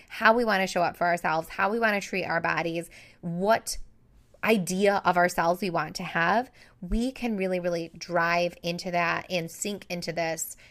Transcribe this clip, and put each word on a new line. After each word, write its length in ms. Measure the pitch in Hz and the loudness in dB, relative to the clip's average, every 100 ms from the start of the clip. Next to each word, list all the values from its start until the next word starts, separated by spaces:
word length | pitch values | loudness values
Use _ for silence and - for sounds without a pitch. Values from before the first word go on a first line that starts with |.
| - | -14
how 240 | - 220 | 2 4
we 120 | 233 | 4
wanna 220 | 226 190 190 | 4 2 2
show 160 | 185 | 2
up 140 | 170 - | 0 0
for 100 | 175 | 0
ourselves, 420 | 175 175 160 165 | 0 0 0 -2
how 220 | - 196 | 0 0
we 80 | 226 | 2
wanna 220 | 226 202 | 2 0
treat 240 | - 196 | -2 -4
our 160 | - 165 | -2 0
bodies, 500 | 165 160 165 165 170 - - - | 0 0 0 -2 -6 -12 -20 -12
what 580 | 175 170 196 233 - - - - _ - _ _ | -8 -2 2 2 0 -8 -10 -16 _ -20 _ _
idea 580 | - 226 165 185 202 202 | 2 2 2 2 2 4
of 120 | 175 180 | 4 4
ourselves 440 | 180 - 170 180 | 4 4 2 2
we 80 | 190 | 0
want 280 | 165 156 180 | -2 -4 -6
to 80 | |
have. 440 | 170 175 170 214 262 - - - | -4 0 2 2 0 -10 -20 -14
We 300 | 175 214 254 | -4 -2 -2
can 260 | 262 240 202 | -4 -4 -2
really, 220 | 190 185 | 0 0
really 320 | 175 170 165 165 | -2 -2 -6 -12
drive 560 | - 170 170 175 175 - | -2 0 2 2 0 -2
into 300 | 175 175 185 | -6 -4 -2
that 340 | 175 170 165 - | 0 0 -2 -2
and 220 | 180 165 | -4 -4
sink 340 | - 202 202 - | -6 -6 -8 -8
into 220 | 175 175 | -8 -6
this 440 | 165 165 160 - - - | -4 -2 -4 -8 -12 -20